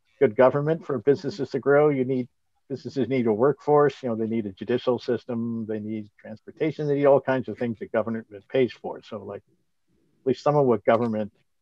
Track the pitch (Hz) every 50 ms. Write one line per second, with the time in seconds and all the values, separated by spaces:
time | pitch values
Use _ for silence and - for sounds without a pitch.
0 | _ _ _ _ 143 123 104 135 127 131 135 143 147 151 165 165 - - 139 120
1 | - 143 139 131 - - 104 - 135 - - 135 - 135 143 143 151 151 143 131
2 | 127 127 135 127 123 - _ _ _ _ _ _ _ _ 135 127 - 120 - 139
3 | 120 110 135 131 117 113 107 101 123 143 139 - - 147 147 147 147 143 - -
4 | - 123 113 110 113 107 113 113 104 101 92 - 107 98 120 120 - 127 123 110
5 | - - 120 107 - - 120 113 117 117 117 113 110 104 110 110 104 107 110 107
6 | 104 104 _ _ - 104 110 - _ - - _ 156 160 151 - 156 147 143 139
7 | 143 139 139 135 - - 131 131 - - 104 - 127 120 110 - 104 - - 113
8 | 101 113 113 113 110 _ 104 98 _ _ - 135 127 110 - - - 190 - -
9 | _ - 117 104 98 101 101 101 _ _ _ _ _ _ _ _ _ _ _ _
10 | _ _ _ _ _ 135 123 - - 151 147 147 143 127 117 104 - - 117 113
11 | 120 117 110 107 107 95 _ _ _ _ _ _